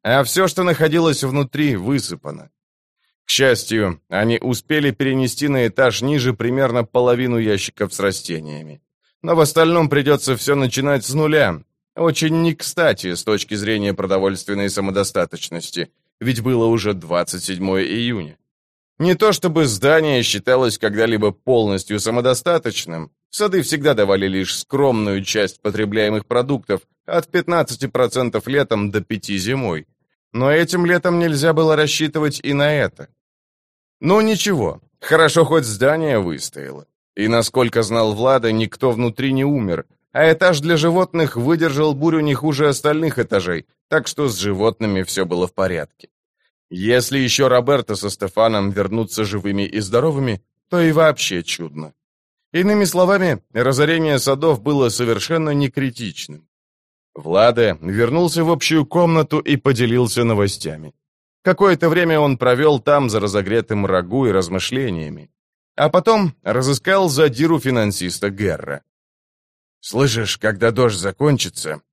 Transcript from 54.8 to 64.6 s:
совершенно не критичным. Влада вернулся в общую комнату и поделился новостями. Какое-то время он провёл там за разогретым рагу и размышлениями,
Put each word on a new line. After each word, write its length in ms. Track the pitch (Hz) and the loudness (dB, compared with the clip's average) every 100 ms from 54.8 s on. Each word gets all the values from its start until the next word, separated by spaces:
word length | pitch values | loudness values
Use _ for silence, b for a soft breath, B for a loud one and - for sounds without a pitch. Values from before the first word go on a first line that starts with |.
| 123 | 2
совершенно 600 | 110 120 107 - 165 156 | 2 0 0 -2 -2 0
не 200 | 143 139 | 0 -2
критичным. 800 | - 135 120 110 76 - - _ _ _ _ _ _ _ | -2 -4 -4 -10 -10 -14 -16 _ _ _ _ _ _ _
Влада 640 | - 76 92 117 120 113 80 | -12 0 4 4 4 2 0
вернулся 640 | 80 101 120 156 175 160 | -4 0 0 2 0 0
в 60 | 160 | 0
общую 360 | 160 - 160 147 | 0 0 0 2
комнату 540 | 170 170 165 147 151 | 2 2 2 0 -2
и 180 | - 139 | 0 0
поделился 640 | 143 120 120 123 120 117 | 0 2 2 2 0 0
новостями. 720 | 117 107 101 - 85 78 78 - _ _ _ _ | 2 2 0 -2 -10 -12 -14 -20 _ _ _ _
Какое-то 460 | - 180 196 165 170 | -2 2 4 4 2
время 300 | 175 170 156 | 2 2 2
он 180 | 147 131 | 2 2
провёл 420 | 123 123 151 143 | 2 4 4 2
там 300 | 127 147 131 | 2 2 2
за 100 | 107 | 0
разогретым 640 | 101 101 95 113 110 104 98 | 0 -2 0 -2 0 -2 0
рагу 400 | 92 87 123 127 | 0 0 0 2
и 40 | |
размышлениями, 1000 | 95 85 92 | 2 0 -2